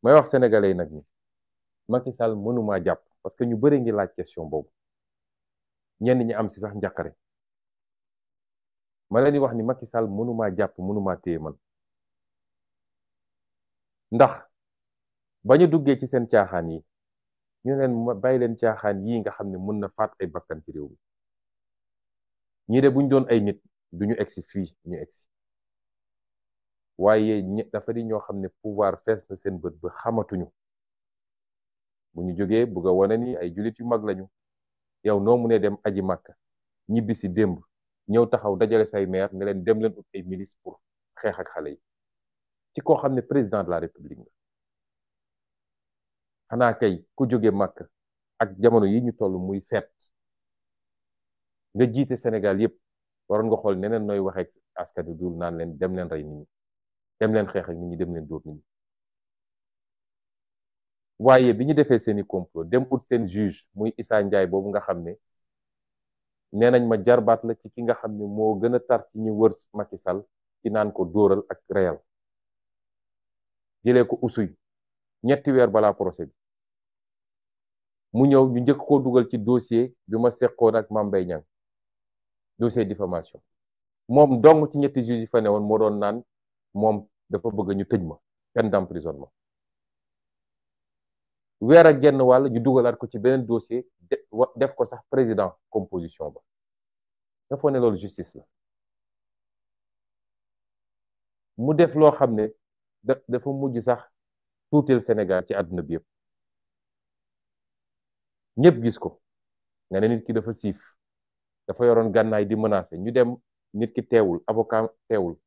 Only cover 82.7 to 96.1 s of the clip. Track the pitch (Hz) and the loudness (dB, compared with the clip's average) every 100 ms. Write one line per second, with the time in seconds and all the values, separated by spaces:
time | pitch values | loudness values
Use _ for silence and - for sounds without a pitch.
82.7 | 117 101 101 95 87 - - _ _ _ | 0 -2 -4 -6 -6 -10 -20 _ _ _
83.7 | _ _ _ - 127 147 127 147 156 151 | _ _ _ 0 6 6 8 8 8 4
84.7 | 143 139 139 117 120 110 120 107 104 104 | 0 -2 -2 -2 -4 0 0 2 0 0
85.7 | 107 110 104 101 113 - _ _ _ _ | 2 2 0 -4 -4 -10 _ _ _ _
86.7 | 98 107 104 95 _ _ 98 117 104 95 | -2 0 -2 -8 _ _ -6 -4 -4 -4
87.7 | 98 98 113 85 76 _ _ _ 120 110 | -4 -2 -4 -4 -12 _ _ _ -4 0
88.7 | 98 90 90 80 71 67 _ _ _ _ | -2 -4 -10 -10 -12 -16 _ _ _ _
89.7 | _ _ _ _ _ _ _ _ _ _ | _ _ _ _ _ _ _ _ _ _
90.7 | _ _ _ _ _ _ _ _ _ 110 | _ _ _ _ _ _ _ _ _ 8
91.7 | 165 165 143 143 135 127 127 139 117 120 | 10 10 8 4 6 6 6 4 0 2
92.7 | 127 120 117 110 110 117 131 117 117 - | 2 2 -2 -8 -2 0 0 0 -4 -2
93.7 | 117 123 _ _ - _ 107 123 117 135 | -8 -8 _ _ -8 _ -2 -2 0 -4
94.7 | - 120 120 _ 135 120 107 95 - _ | -2 -6 -6 _ -2 0 0 -2 -6 _
95.7 | 110 90 92 82 | -8 -6 -8 -10